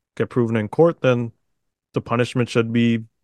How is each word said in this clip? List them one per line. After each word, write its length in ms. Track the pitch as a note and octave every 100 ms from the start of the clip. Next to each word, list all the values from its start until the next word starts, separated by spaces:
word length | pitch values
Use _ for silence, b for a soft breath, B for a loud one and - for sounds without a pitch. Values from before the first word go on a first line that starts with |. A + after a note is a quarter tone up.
| _ -
get 120 | A2+
proven 260 | B2+ A2+ A2+
in 100 | G#2
court, 320 | - E3 -
then 300 | C3 A#2+ A#2 _ _ _ _ _ _
the 80 | A#2+
punishment 480 | - A#2 A#2+ B2+ A#2
should 240 | B2 A2+
be 320 | A#2 A#2 A2+ A2+ _